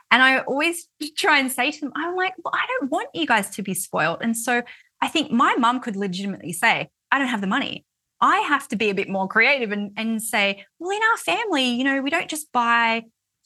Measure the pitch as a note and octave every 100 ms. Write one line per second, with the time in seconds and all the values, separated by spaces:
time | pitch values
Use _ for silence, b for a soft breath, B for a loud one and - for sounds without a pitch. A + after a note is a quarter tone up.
0 | B A#3+ C4 C4 - C4+ E4 E4+ - -
1 | D4+ - F#4+ D4 C4 B3+ C#4 D4+ C4+ -
2 | E4+ F#4 F#4 F#4 - - - B4+ C4 F4
3 | A#4 - D4 A3 G3 - G3 F#3 - F3
4 | D#3 - A3+ A3+ - A#3+ A#3+ B B -
5 | B3+ D#4+ - A#3 E4 A4 A#3 B3+ A#3+ G3
6 | G3+ F3+ G3 - E3 E3 A3+ D#3 - _
7 | - C4+ B3+ A3 F#3+ C4+ - - _ _
8 | _ - C4 F#4+ F4 C#4 - G3+ G#3+ G3
9 | F3+ F#3+ F#3 A3 A#3+ C#4 A3 G#3 G3+ G#3
10 | A3+ A3 - A3 G3+ G3 - - F4 G#4
11 | A4+ A4 - F#4 A4+ C#4+ B3+ A#3+ C4+ C4+
12 | C#4 E4 - D#4 - B3 A#3 A#3 A3+ A3+
13 | A#3 _ _ _